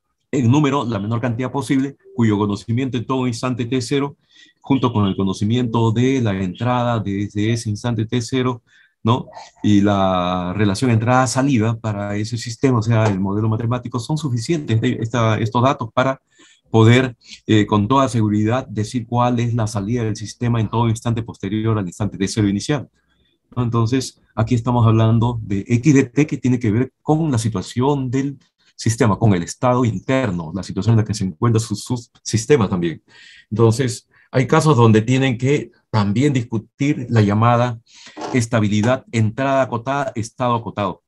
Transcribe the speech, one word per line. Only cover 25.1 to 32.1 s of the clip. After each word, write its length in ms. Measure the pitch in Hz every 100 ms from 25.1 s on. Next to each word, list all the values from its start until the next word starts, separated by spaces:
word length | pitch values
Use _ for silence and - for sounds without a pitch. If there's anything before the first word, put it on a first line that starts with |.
| 113 120 117
de 240 | 104 98 -
X 260 | 120 139
de 100 | 135
T, 220 | 127 - 151
que 120 | 143
tiene 200 | 127 123
que 140 | 113
ver 220 | 107 127 _
con 280 | - 156 160
la 60 | 120
situación 720 | 113 104 90 117 131 143 131
del 280 | 131 139 139 _ _ _ -
sistema, 440 | 113 110 120 95
con 140 | 117
el 100 | 90
estado 420 | 85 - 127 123 120
interno, 640 | 107 - 131 120 87 78 92
la 80 |
situación 300 | 90 90 98
en 60 | 113
la 60 | 104
que 80 |
se 100 | 110
encuentra 360 | 95 82 117 113
su, 160 | 113 104
su 280 | - 127 -